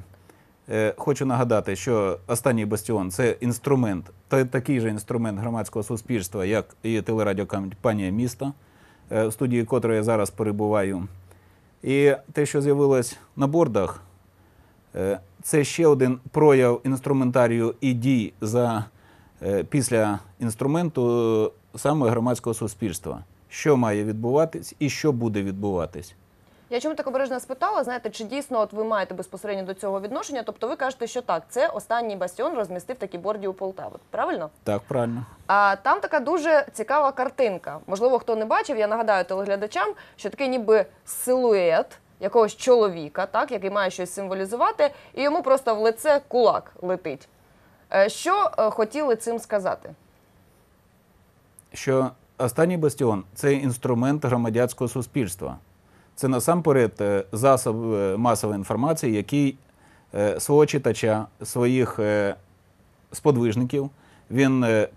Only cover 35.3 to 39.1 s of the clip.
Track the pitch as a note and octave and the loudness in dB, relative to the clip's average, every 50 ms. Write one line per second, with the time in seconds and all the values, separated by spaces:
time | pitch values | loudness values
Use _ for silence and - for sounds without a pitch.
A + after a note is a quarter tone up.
35.3 | - - - - F#3+ G3+ G3+ G3+ G3 G3 - C4 D#4 G4+ F#4+ F#4+ E4 D4+ B3 B3 | -16 -10 -2 2 4 4 4 4 2 2 0 0 0 0 0 -2 -2 -2 0 0
36.3 | E4+ F4 D4 E4 D#4 D4 - - - - A3 - C4+ D4+ D4 C4+ C4+ - B3+ C#4 | 0 0 2 4 4 4 2 0 -4 -8 -4 0 2 2 2 2 0 -2 -4 -4
37.3 | - - C4 A3 F#3+ E3+ - - C#3+ D#3 - - F#3 G3 A#3 B3+ C4 A#3 - - | 0 0 0 0 0 -4 -8 -12 -12 -12 -8 -8 -2 0 2 2 2 2 0 -2
38.3 | A3+ G#3+ G#3+ A3 D4 G4+ G#4+ - C#4+ A3 G#3+ G#3 G#3+ A3+ A#3 A3 | -2 -2 0 0 0 0 0 0 0 0 0 0 0 0 2 2